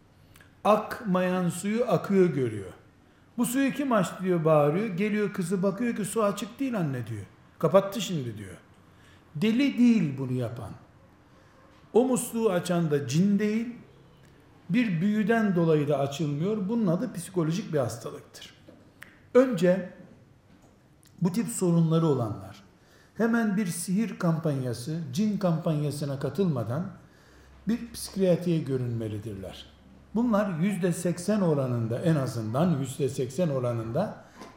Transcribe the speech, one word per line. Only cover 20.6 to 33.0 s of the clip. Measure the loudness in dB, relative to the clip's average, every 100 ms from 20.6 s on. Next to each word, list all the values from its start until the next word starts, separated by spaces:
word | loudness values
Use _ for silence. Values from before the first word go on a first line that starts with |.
| -20 _ _ _ -20 -4
bu | -2
tip | -2 -4
sorunları | -2 2 4 4 4 4
olanlar | 2 0 -4 -10 -18 -20 -20 _ -20 -12 -2
hemen | 0 2 0 0
bir | -2
sihir | -4 -2 -2 -2 -2
kampanyası, | -2 0 0 -2 -4 -6 -6 -8 -6
cin | -2 -2 0
kampanyasına | 0 0 0 0 -2 -4 -6 -4
katılmadan | -4 0 0 0 -2 -4 -6 -10 -20 -20 -20 -20 -20 -10 -4
bir | -4 -4
psikiyatriye | -12 -8 0 2 2 2 0
görünmelidirler. | 0 -2 -2 -4 -4 -6 -8 -10 -10 -14 -18 -20 -20 -20 -6 -2
Bunlar | 2 2 2 0
yüzde | 0 2 0
seksen | 0 -2 -2 0 2
oranında, | 2 2 2 0 -2 0
en | 2 2
azından | 0 -4 -2 0 2 2
yüzde | -2 -2